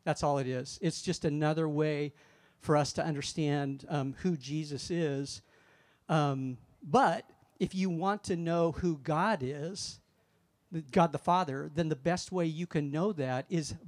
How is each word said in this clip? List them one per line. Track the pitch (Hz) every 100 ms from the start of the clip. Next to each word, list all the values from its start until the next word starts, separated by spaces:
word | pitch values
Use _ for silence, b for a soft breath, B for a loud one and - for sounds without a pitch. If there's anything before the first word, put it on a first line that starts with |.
That's | 165 151
all | 151 143
it | 131
is. | 127 135 -
It's | 170 -
just | 190 170 160
another | 147 151 156 156
way | 147 151 147 147 b b b b b
for | - 151
us | 139
to | -
understand, | 165 143 - - 147 147 139 139 -
um, | 147 135 135
who | 185 156
Jesus | 127 156 151 139 -
is. | 170 156 139 139 - b b b b b b -
Um, | 156 143 135 131 123 - _
but | 160 233 226 - - - _ -
if | 185
you | 190 190
want | 165 190 208
to | - 170
know | 165 170 165
who | - 180 151
God | 131 156 202 190
is, | 127 147 165 202 - - _ _ _ _ _ _ _
the, | 165
God | 143 185 170
the | 143
Father, | - 180 165 135 151
then | 151 160
the | 139
best | 151 175 -
way | 185 165
you | 156 175
can | 160 147
know | 151 202
that | 165 131 127 -
is | 165 147 -